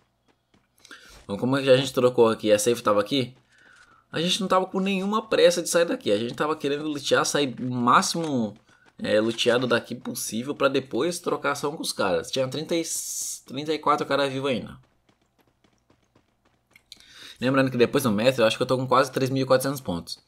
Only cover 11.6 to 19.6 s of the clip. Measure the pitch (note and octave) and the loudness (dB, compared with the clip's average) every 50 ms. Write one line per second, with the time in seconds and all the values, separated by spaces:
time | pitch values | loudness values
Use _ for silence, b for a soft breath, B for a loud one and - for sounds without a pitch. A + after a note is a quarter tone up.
11.6 | - C#3+ D3+ - D4 - - - A2 F#2+ F2 E2 D#2 - - C3+ C3 B2 C3+ C#3+ | -4 -6 -6 -6 -8 -6 -4 -2 -2 0 0 -2 -2 -4 -4 -4 -4 -2 -4 -6
12.6 | D#3 D#3 F3 E3 D#3+ - - - - - - - - - - - - - - C#3 | -6 -4 -2 -4 -2 -4 -6 -8 -8 -8 -8 -8 -8 -10 -10 -12 -14 -14 -12 -8
13.6 | D3+ D#3 D#3 D3+ - C#3+ D3 D3 D3+ - C#3 C#3 C#3 C#3 C3 C3+ C3+ C#3+ B2 G2+ | -6 -4 -4 -2 0 0 0 0 0 0 0 0 0 0 -2 -4 -4 -4 -4 -4
14.6 | F2 - - - _ _ _ _ _ _ _ _ _ _ _ _ _ _ _ _ | -6 -10 -14 -18 _ _ _ _ _ _ _ _ _ _ _ _ _ _ _ _
15.6 | _ _ _ _ _ _ _ _ _ _ _ _ _ _ _ _ _ _ _ _ | _ _ _ _ _ _ _ _ _ _ _ _ _ _ _ _ _ _ _ _
16.6 | _ _ _ _ _ _ - B B B B B B B B B A#2+ B2+ C#3 C3+ | _ _ _ _ _ _ -20 B B B B B B B B B -2 0 2 2
17.6 | C3 C3 B2+ B2 A#2 - - - - A#2 G2+ G2+ A2+ C3 C3 A#2+ A2+ A2 - - | 2 2 2 2 2 4 4 2 2 2 0 2 4 2 4 4 4 2 2 2
18.6 | B2+ - C3 B2+ C3 B2+ B2+ B2+ C#3+ C3 - C3 C3+ B2 C3+ C3+ C3+ C3 C3 B2+ | -2 0 0 -2 0 2 2 2 2 2 0 -2 -2 -2 0 -2 0 2 2 2